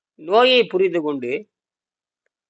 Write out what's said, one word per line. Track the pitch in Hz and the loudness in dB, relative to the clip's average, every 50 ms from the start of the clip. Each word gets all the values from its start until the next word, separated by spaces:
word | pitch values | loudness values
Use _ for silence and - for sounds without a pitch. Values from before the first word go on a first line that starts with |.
| _ _ _ - | _ _ _ -14
நோயை | 151 165 202 233 247 262 254 247 208 | -6 0 2 4 4 4 4 2 2
புரிந்து | - - 180 196 180 165 170 | 0 0 0 0 0 0 -2
கொண்டு | 151 151 143 131 123 120 139 185 208 _ _ _ _ _ _ _ _ _ _ _ _ _ _ _ _ _ _ _ _ _ | -4 -4 -6 -6 -6 -6 -8 -8 -10 _ _ _ _ _ _ _ _ _ _ _ _ _ _ _ _ _ _ _ _ _